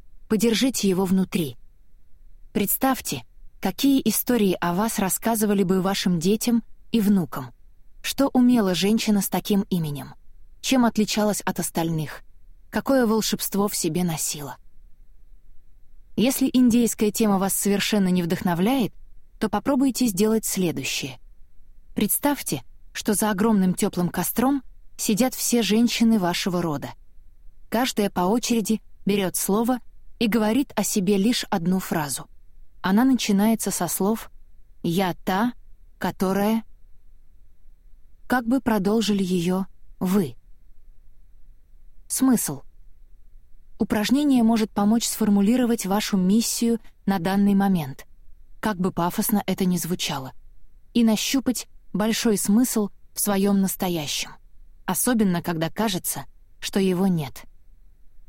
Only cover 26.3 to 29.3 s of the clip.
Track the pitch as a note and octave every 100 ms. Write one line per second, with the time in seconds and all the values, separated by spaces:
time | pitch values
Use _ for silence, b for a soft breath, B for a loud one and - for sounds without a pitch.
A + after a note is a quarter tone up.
26.3 | E3+ G3 F3 E3+ C#3+ B2 - - - -
27.3 | - - - - A3 B3+ - G3+ - F3+
28.3 | A#3+ - A#3 G#3 A3 - - - G3+ F#3